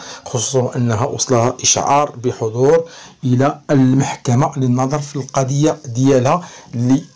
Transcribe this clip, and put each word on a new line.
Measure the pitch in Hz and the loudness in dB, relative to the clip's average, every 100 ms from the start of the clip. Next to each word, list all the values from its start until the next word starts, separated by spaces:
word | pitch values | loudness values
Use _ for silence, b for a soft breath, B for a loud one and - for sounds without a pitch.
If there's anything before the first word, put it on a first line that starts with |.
| B B - | B B -8
خصوصا | 120 - 135 123 131 | -6 -2 -2 -2 -2
أنها | 120 107 135 | -2 -2 -2
وصلها | 113 - 117 117 - | -4 0 2 2 -2
إشعار | - 101 73 143 147 123 | -2 0 2 2 0 -4
بحضور | 123 - 113 117 135 165 165 B B B | -6 -4 -6 0 2 2 0 B B B
إلى | 127 123 139 - - | -2 2 0 -2 0
المحكمة | 143 131 135 143 - - 123 160 143 | 2 4 2 0 -4 -2 0 0 0
للنظر | 127 123 135 147 | 0 0 0 -2
في | 143 143 | -6 -10
القضية | 131 135 131 143 151 - 120 | -4 -4 -2 0 0 0 -6
ديالها | 117 135 131 123 175 175 B B 120 | 0 4 4 2 0 -4 B B -4
اللي | 123 139 - | 2 0 0